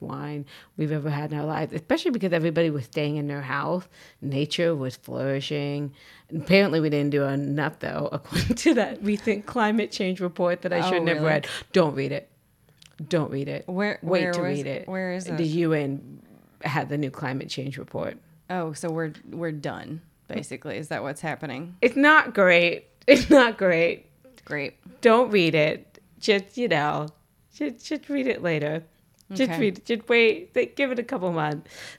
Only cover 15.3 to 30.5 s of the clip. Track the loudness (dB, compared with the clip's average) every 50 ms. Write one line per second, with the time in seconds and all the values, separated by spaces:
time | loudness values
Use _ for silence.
15.3 | -2 -2 0 0 0 0 2 2 2 0 0 -2 -4 -6 -10 -14 -20 -20 -20 -20
16.3 | -20 -20 _ _ _ -10 -8 -4 -4 -4 -4 -2 -2 -2 -2 -4 -4 -6 -6 -4
17.3 | -4 -6 -6 -8 -8 -8 -8 -8 -8 -10 -10 -8 -8 -6 -6 -6 -8 -12 -18 _
18.3 | -20 _ _ -8 -6 -6 -6 -6 -6 -6 -6 -4 -4 -4 -4 -4 -6 -10 -16 -14
19.3 | -8 -6 -6 -6 -6 -6 -6 -8 -8 -8 -10 -10 -12 -12 -14 _ _ _ _ -10
20.3 | -8 -8 -8 -8 -12 -10 -10 -8 -8 -8 -8 -6 -6 -6 -6 -6 -8 -6 -6 -8
21.3 | -6 -6 -8 -10 -10 -10 -12 -12 -2 0 0 2 4 4 6 8 8 6 6 4
22.3 | 4 4 6 8 8 6 6 4 0 -2 -8 _ _ _ _ 6 6 6 8 8
23.3 | 8 8 8 6 4 2 2 2 4 4 2 2 0 -4 -10 _ _ _ -20 -20
24.3 | _ -20 -12 -8 -8 -6 -6 -8 -10 _ -20 -20 0 4 6 8 8 8 6 4
25.3 | 4 4 4 6 4 4 4 2 0 -2 -8 _ -20 -20 _ _ _ -2 2 2
26.3 | 2 2 0 -4 -4 -2 0 2 2 2 2 0 -2 -2 -4 -8 -10 _ _ _
27.3 | _ _ _ _ -8 -6 -6 -6 -6 -8 -8 -8 -8 -8 -6 -4 -4 -2 -2 -2
28.3 | -2 -2 -2 -2 -2 -2 -2 -2 -4 -6 -8 -12 _ _ _ _ _ _ _ -6
29.3 | -2 0 0 0 0 0 0 0 0 -2 -4 -4 -4 -2 0 2 4 4 4 4
30.3 | 2 0 -4 -4